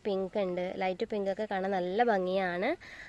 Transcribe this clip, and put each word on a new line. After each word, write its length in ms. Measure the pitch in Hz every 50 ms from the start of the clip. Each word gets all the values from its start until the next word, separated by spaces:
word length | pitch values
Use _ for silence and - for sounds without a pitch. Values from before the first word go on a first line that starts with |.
| -
പിങ്ക് 320 | 220 196 190 190 180 - 214
ഉണ്ട്. 300 | 196 185 180 180 180 185 - 190
ലൈറ്റ് 240 | 190 190 185 - 226 214
പിങ്ക് 200 | 226 208 196 196
ഒക്കെ 140 | 190 - 220 -
കാണാൻ 200 | 202 190 190 196
നല്ല 340 | 202 185 180 180 185 226 240 240
ഭംഗിയാണ്. 580 | 214 190 180 180 185 196 190 175 175 175 202 269 349 - - - - - -